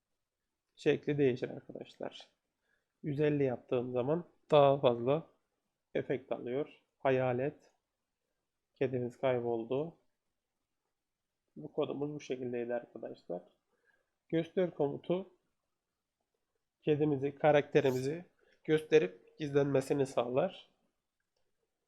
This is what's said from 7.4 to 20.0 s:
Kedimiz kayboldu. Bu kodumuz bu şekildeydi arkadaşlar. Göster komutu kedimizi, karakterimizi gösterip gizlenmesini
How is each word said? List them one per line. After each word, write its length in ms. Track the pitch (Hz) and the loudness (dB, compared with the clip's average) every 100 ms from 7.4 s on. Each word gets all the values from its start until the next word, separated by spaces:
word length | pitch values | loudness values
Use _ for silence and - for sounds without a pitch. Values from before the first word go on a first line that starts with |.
| 143 - _ _ _ _ _ _ _ _ _ _ _ - | -2 -6 _ _ _ _ _ _ _ _ _ _ _ -6
Kedimiz 380 | 131 131 120 120 | -4 -4 -6 -4
kayboldu. 800 | 135 123 120 117 113 131 165 - _ _ _ _ _ _ _ _ _ _ _ _ _ _ _ - | -2 0 -2 -4 -2 -4 -6 -10 _ _ _ _ _ _ _ _ _ _ _ _ _ _ _ -16
Bu 160 | 151 | -10
kodumuz 420 | - 135 139 147 | -4 -2 -2 -6
bu 60 | 147 | -8
şekildeydi 540 | - 127 123 123 117 | -8 -8 -6 -6 -4
arkadaşlar. 680 | 120 120 120 127 127 - - - _ _ _ _ _ _ _ - | -6 -8 -14 -14 -14 -10 -12 -12 _ _ _ _ _ _ _ -4
Göster 420 | 165 165 196 175 | -4 -2 -2 -2
komutu 600 | - 143 143 - 175 196 _ _ _ _ _ _ _ _ _ _ _ _ _ _ _ | 0 -2 -2 -4 -4 -6 _ _ _ _ _ _ _ _ _ _ _ _ _ _ _
kedimizi, 520 | - 147 151 135 143 | 0 2 2 0 -4
karakterimizi 920 | 139 151 143 139 147 139 127 135 165 - _ _ _ | 0 4 4 4 2 2 0 -2 -8 -12 _ _ _
gösterip 760 | - 156 - 156 180 - _ - | 0 0 4 4 4 -8 _ -10
gizlenmesini 680 | 147 143 143 135 135 147 | -2 0 2 2 0 0